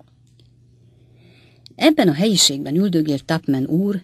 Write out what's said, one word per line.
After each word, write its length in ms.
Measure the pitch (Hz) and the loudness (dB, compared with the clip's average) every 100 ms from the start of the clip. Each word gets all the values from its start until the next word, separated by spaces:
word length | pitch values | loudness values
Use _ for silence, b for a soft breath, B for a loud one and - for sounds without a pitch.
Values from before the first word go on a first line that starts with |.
| _ _ _ _ _ _ _ _ _ b b b b b b b b | _ _ _ _ _ _ _ _ _ b b b b b b b b
Ebben 340 | - 294 311 202 | 0 0 2 0
a 40 | |
helyiségben 600 | 143 214 185 - 139 139 | 2 0 2 0 0 -4
üldögélt 500 | 156 208 170 156 143 | -2 0 0 -2 -4
Tupman 420 | - 165 - 135 135 | -2 -6 -2 -2 0
úr 360 | 160 202 202 | -2 -2 -4